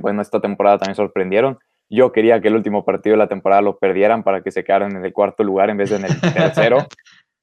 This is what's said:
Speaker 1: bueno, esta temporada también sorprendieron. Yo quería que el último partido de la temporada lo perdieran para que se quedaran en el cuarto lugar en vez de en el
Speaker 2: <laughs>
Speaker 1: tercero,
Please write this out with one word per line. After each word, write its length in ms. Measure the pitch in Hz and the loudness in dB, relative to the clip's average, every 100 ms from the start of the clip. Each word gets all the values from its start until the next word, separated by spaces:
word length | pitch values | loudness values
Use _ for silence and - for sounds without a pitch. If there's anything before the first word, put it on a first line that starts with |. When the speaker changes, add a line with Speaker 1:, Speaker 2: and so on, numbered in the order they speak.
Speaker 1:
bueno, 180 | 101 104 | -4 -4
esta 220 | 101 107 | -4 -4
temporada 340 | 104 98 101 101 | -4 0 2 2
también 200 | 98 98 | 0 -4
sorprendieron. 600 | 101 98 92 101 135 123 _ _ _ | -4 -4 -2 0 0 -2 _ _ _
Yo 240 | 107 127 | 0 2
quería 300 | 110 110 113 | 4 2 4
que 60 | 107 | 2
el 60 | |
último 300 | 110 104 104 | 0 0 -4
partido 300 | 95 98 107 | -2 -2 2
de 40 | 107 | 2
la 100 | 104 | 2
temporada 340 | 98 95 98 | -2 2 2
lo 160 | 101 - | 2 0
perdieran 440 | 95 92 104 113 | -2 2 0 0
para 200 | 98 95 | -2 -4
que 100 | 98 | -6
se 120 | 95 | -6
quedaran 300 | 90 98 101 | -2 -2 -2
en 80 | 98 | -6
el 120 | 92 | -6
cuarto 280 | 98 98 - | -2 -2 -2
lugar 280 | 104 95 104 | -2 0 0
en 80 | 104 | 0
vez 100 | 98 | -2
de 80 | 104 | -2
en 80 | |
el 160 | 95 151 | -4 -2
Speaker 2:
<laughs> 0 | |
Speaker 1:
tercero, 680 | 175 - 156 - 113 254 - - _ _ _ _ | -2 0 0 2 2 2 -2 -10 _ _ _ _